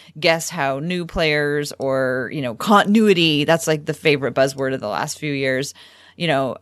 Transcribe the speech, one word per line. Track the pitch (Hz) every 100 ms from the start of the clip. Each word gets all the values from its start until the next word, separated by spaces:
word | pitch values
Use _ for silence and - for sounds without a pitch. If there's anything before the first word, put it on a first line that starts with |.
| - 156
guess | 170 165 -
how | 175 139 135
new | 165 180
players | 170 190 160 151 147 147 147 -
or, | 135 131 131 131 117
you | 151
know, | 127
continuity, | 110 - 208 190 214 214 175 165 147
that's, | 147 165 165
like, | 156
the | 151
favorite | 151 160 143 131
buzzword | 156 139 139 131
of | 135
the | 104
last | 85 151 -
few | 151
years, | 139 135 131 143 - - - - -
you | 170
know, | 139 131 -